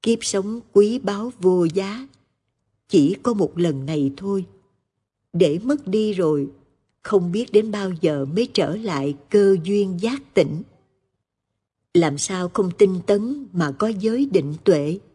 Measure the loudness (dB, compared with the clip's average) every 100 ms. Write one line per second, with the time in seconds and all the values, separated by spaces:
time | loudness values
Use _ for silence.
0 | 0 -2 0 -4 -4 -8 0 4 4 2
1 | -4 -6 -8 0 2 4 2 0 -6 -10
2 | -14 _ _ _ _ _ _ _ _ 2
3 | 4 2 -2 0 -2 0 -2 -2 -4 -2
4 | -2 -4 -6 -6 -6 _ _ _ _ _
5 | _ _ _ 0 2 2 -2 -4 0 -2
6 | 0 0 0 0 -2 -10 _ _ _ _
7 | 0 0 2 -4 2 2 2 -4 -6 -2
8 | -2 0 -2 -2 -2 0 -2 -2 -4 -4
9 | -4 -6 _ 4 4 4 2 0 0 -2
10 | -4 -6 -2 0 0 -2 -10 _ _ _
11 | _ _ _ _ _ _ _ _ _ 2
12 | 2 0 -6 -4 -4 -2 -2 2 2 2
13 | 0 0 0 -8 -8 -4 -4 -2 -4 -2
14 | -2 -2 0 0 0 -4 2 2 2 -6
15 | _